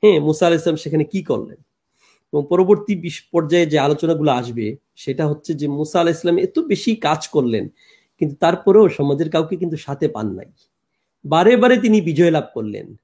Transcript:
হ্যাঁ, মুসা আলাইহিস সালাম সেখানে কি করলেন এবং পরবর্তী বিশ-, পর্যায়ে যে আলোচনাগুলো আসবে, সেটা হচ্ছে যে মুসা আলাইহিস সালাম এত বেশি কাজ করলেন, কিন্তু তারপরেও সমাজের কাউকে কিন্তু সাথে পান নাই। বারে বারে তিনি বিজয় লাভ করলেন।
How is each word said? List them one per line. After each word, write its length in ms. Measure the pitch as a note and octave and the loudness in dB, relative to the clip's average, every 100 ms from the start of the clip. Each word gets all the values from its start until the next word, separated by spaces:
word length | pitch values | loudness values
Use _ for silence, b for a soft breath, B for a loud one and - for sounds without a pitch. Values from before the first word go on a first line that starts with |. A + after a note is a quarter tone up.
হ্যাঁ, 180 | G#3 E3+ | 4 4
মুসা 260 | D3+ D3+ F3 | 0 0 2
আলাইহিস 180 | E3 | 2
সালাম 120 | E3+ D#3 | 0 -4
সেখানে 280 | D3+ D3+ | -2 -2
কি 180 | D3+ F#3+ | -2 -4
করলেন 340 | E3 A#2 - - _ _ _ b b b _ | -4 -6 -6 -18 _ _ _ b b b _
এবং 140 | D3 C#3+ | -6 0
পরবর্তী 480 | F3 F#3 G3+ G3+ F#3+ | 0 4 2 2 -6
বিশ-, 260 | E3+ - _ | -6 -12 _
পর্যায়ে 340 | E3+ D#3 F3 E3 | -4 0 0 2
যে 120 | D3+ | 2
আলোচনাগুলো 520 | C#3 D3 E3 D#3+ D3 | 0 0 0 0 0
আসবে, 460 | B2 A#2+ A#2 G#2+ - _ | 0 -4 -6 -6 -8 _
সেটা 320 | _ - C3+ D3+ | _ -10 -4 -4
হচ্ছে 280 | D3 - | -4 -6
যে 140 | D#3+ D3 | -6 -4
মুসা 320 | C#3+ D3+ F3+ | -4 -2 0
আলাইহিস 220 | E3+ E3 | 0 0
সালাম 160 | F3 F3 | 0 0
এত 200 | F#3 - | 0 -2
বেশি 380 | E4 G3 - A3 | -2 -2 -2 -2
কাজ 320 | D3 D#3 - | -2 -4 -2
করলেন, 400 | D3+ B2 A2+ D#2+ b b b b _ | -2 0 -2 -6 b b b b _
কিন্তু 180 | D3+ C#3+ | -6 -2
তারপরেও 520 | E3 E3+ - G3+ G3 | -2 0 4 6 6
সমাজের 420 | - C#3+ C#3+ D#3+ | 2 -2 -2 -2
কাউকে 260 | E3 D#3+ F3 | -2 -2 -4
কিন্তু 200 | F3 D#3 | -6 -8
সাথে 320 | - C#3 D3+ | -10 -4 -4
পান 220 | A#2 G#2+ | -4 -6
নাই। 160 | F#2 - _ _ _ _ _ _ _ | -8 -14 _ _ _ _ _ _ _
বারে 320 | D3 D#3 F#3+ A#3+ | -2 2 4 6
বারে 200 | A#3+ B3 | 4 4
তিনি 240 | A3+ G#3+ | 4 2
বিজয় 300 | E3+ D3 F3 | 2 2 4
লাভ 140 | D#3+ - | 2 -2
করলেন। 420 | - A2 G2+ - G#2 | -8 -8 -10 -14 -20